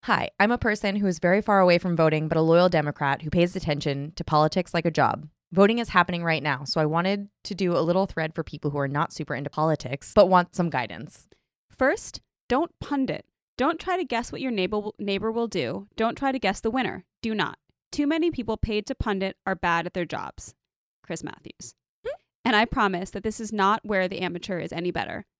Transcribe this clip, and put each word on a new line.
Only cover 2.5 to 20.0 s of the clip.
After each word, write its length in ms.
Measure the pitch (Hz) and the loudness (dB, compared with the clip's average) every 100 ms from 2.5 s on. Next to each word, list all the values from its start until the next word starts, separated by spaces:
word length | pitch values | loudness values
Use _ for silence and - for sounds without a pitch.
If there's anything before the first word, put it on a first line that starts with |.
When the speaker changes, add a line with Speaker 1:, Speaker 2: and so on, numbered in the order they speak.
| 165 180 | 6 6
Speaker 1:
Democrat 540 | 165 147 143 143 139 | 4 0 -2 -2 -2
who 80 | 156 | -2
pays 240 | 175 175 185 | 2 2 0
attention 560 | 170 147 147 139 147 - | -2 -2 -2 -4 -6 -8
to 80 | |
politics 480 | - 156 156 - 175 | 0 4 4 2 0
like 120 | - 170 | 0 0
a 60 | |
job. 360 | 156 123 117 151 _ _ | 2 2 0 -8 _ _
Voting 280 | 175 202 233 | 4 6 4
is 100 | 233 | 2
happening 340 | 180 175 175 | 2 2 0
right 200 | 170 160 | 0 0
now, 200 | 147 135 | 0 -4
so 160 | 139 - | -2 0
I 60 | 151 | 2
wanted 440 | 160 185 202 202 _ - | 2 0 -2 -6 _ -12
to 100 | 196 | -2
do 200 | 185 170 | 0 2
a 60 | |
little 240 | 160 175 196 | 2 2 0
thread 300 | - 160 - | -2 -4 -6
for 80 | |
people 260 | 160 147 151 | -8 -6 -4
who 60 | 143 | -2
are 100 | 139 | -2
not 260 | 143 165 | 0 -2
super 200 | - 151 | -4 -6
into 160 | 131 143 | -6 -6
politics, 600 | - 160 151 - 135 - - | -2 0 0 -4 -8 0 6
but 120 | 185 | 8
want 260 | 180 175 - | 8 4 -2
some 140 | 175 | -2
guidance." 580 | 139 120 82 - - _ _ _ _ _ | -2 -6 -10 -14 -16 _ _ _ _ _
Speaker 2:
First, 500 | _ 262 415 - - _ _ _ | _ 0 0 -6 -14 _ _ _
don't 220 | 247 339 _ | -2 -2 _
pundit. 460 | - 285 262 - - _ _ - | -4 -2 -2 -4 -10 _ _ -2
Don't 220 | 269 320 | -2 -2
try 180 | - 370 | -2 -2
to 60 | |
guess 280 | 302 233 240 | -2 -4 -4
what 100 | - | -6
your 100 | 262 | -4
neighbor 280 | 220 185 208 | -2 -2 -2
will, 160 | 208 - | -6 -8
neighbor 320 | 202 196 214 | -4 -2 -2
will 160 | 226 233 | -4 -4
do. 400 | 185 120 185 196 - | -2 -4 -6 -10 -4
Don't 200 | 226 - | -2 0
try 140 | 277 | -2
to 80 | 262 | 0
guess 200 | 196 - | -2 -2
the 120 | 226 | -2
winner. 340 | 247 247 - - _ | -2 -4 -6 -14 _
Do 100 | 220 | -4
not. 240 | 220 165 - _ _ _ | -2 -2 -4 _ _ _
Too 140 | - 294 | -2 0
many 220 | 320 339 | 2 0
people 280 | 311 214 214 | -2 -6 -4
paid 280 | - 214 208 | -2 -2 -4
to 80 | 262 | -6
pundit 420 | - 196 190 - - | -2 -2 -2 -6 -6
are 100 | 190 | -2
bad 300 | 175 170 170 | 0 0 -2
at 60 | |
their 100 | - | -4